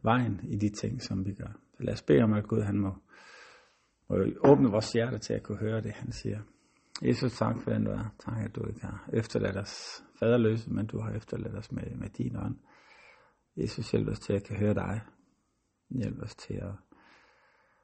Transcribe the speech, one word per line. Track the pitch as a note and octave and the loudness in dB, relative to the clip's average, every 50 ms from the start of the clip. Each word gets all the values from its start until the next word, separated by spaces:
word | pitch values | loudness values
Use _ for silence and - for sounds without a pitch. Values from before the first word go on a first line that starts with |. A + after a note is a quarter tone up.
| - | 0
vejen | A2 A2+ B2 A#2+ A2 G2+ F2 - | 2 2 4 2 0 -2 -4 -4
i | - E2 | -4 -2
de | G2+ G#2 G#2 | 0 0 0
ting, | G#2 - - - - C3 - | 0 -2 -4 -6 -4 -6 -6
som | - G2 F#2+ F#2+ | -4 -4 -4 -2
vi | G2+ F#2+ | -4 -6
gør. | - - - - - _ _ _ | -6 -10 -12 -12 -16 _ _ _
Så | - - | -6 -4
lad | - - | -4 -4
os | - - | -2 4
bede | - D3 C#3 A#2+ | 6 6 8 8
om, | G#2+ G#2+ | 6 4
at | G#2+ G#2 - | 2 2 0
Gud, | A2+ A2 G#2+ | 0 0 2
han | G#2 G2+ G#2 | 2 0 0
må, | G2+ F#2+ F#2+ - - _ - - - - - - - - - - _ _ _ _ _ _ _ _ _ - | 0 0 -2 -6 -12 _ -20 -20 -20 -20 -20 -20 -20 -20 -20 -20 _ _ _ _ _ _ _ _ _ -2
må | F#2+ F#2 F#2+ G#2 G#2 - - | 0 2 2 0 0 4 8
åbne | C#3 C#3+ - C#3 A#2 | 8 10 10 8 6
vores | G2 G#2+ A2 - - | 4 2 0 2 2
hjerte | A#2 A2+ B2 A#2+ A2 | 0 2 2 -2 -4
til | - - A2+ | -4 -2 -4
at | G#2+ - | -4 -2
kunne | - G#2+ F#2+ | -4 -4 -2
høre | G#2+ G#2+ A2+ A2 A2 | -2 0 0 -2 -2
det, | A2 - | -4 -6
han | - - A#2+ - | -6 -8 -8 -8
siger. | - - A2 G#2 G#2+ G#2 - _ _ _ _ _ _ _ _ - - D3+ | -4 -4 -4 -4 -4 -8 -12 _ _ _ _ _ _ _ _ -10 0 2
Jesus, | B2+ B2 A2+ B2+ B2 - | 2 2 2 2 -2 0
tak | - - A2+ A#2 A2+ - | 0 0 0 0 -2 -2
for | A#2 | -2
den, | A2+ A2 G#2+ | 0 0 0
du | G#2 | 0
er. | G2+ G#2 G#2+ A2 - - | -2 -2 -4 -6 -8 -10
Tak, | - - A2+ A2+ G#2+ | -8 -6 -4 -4 -4
at | - - | -4 -6
du | - - | -6 -6
ikke | - - - | -6 -6 -8
har | - G2 - G#2 - - - | -8 -8 -8 -10 -8 -2 -2
efterladt | A#2 A2 - - A2+ G#2+ G2+ G2 | -2 0 0 0 0 0 0 -2
os | G2 G2 - - - - - - - - - _ - | -4 -6 -6 -10 -12 -14 -14 -14 -16 -18 -20 _ 0
faderløse, | A2+ A2+ A#2+ B2 A2+ A2 A2 A2+ A2+ - | 4 4 6 6 6 4 4 2 -2 -4
men | - G2+ G#2 | -2 -2 -2
du | A2 - A2 | -2 -4 -4
har | A2 G#2+ G#2+ | -4 -4 -6
efterladt | G#2 - - - - - G#2 G#2 | -6 -6 -6 -6 -6 -6 -6 -6
os | G2+ - - - | -8 -8 -8 -8
med, | - - - - | -8 -6 -8 -8
med | - - - | -8 -8 -8
din | - - A#2+ B2 A#2 | -6 -4 -4 -4 -4
ånd. | G#2 G2 - - - - - - - - - - - - - - - - _ _ _ _ _ _ | -4 -4 -4 -4 -6 -10 -18 -20 -20 -20 -20 -20 -20 -20 -20 -20 -20 -20 _ _ _ _ _ _
Jesus, | - - - - - A#2 - | -4 -4 -4 -2 -6 -2 0
hjælp | - A2 G#2 G#2 | 2 2 2 2
os | G#2+ - | -2 -4
til | - - G2+ | -2 -2 -2
at | G2+ - | -2 -2
kunne | - G#2+ G2 | -4 -2 2
høre | G#2 G#2 G2+ | 2 4 4
dig. | G2 F#2 F#2 G2 A2+ A2 - - _ _ _ _ _ _ _ _ _ _ _ _ _ _ _ | 2 0 -2 -2 -4 -6 -10 -16 _ _ _ _ _ _ _ _ _ _ _ _ _ _ _
Hjælp | - B2+ G#2+ G#2 A2 - - | -4 -2 -2 -2 -4 -6 -8
os | G#2+ - | -10 -12
til | - - - G#2 | -14 -12 -8 -8
at, | G2 F#2+ F#2+ G2 - - _ - - _ - - - _ _ _ _ _ _ _ _ _ _ _ _ | -6 -6 -8 -10 -12 -16 _ -20 -20 _ -20 -20 -20 _ _ _ _ _ _ _ _ _ _ _ _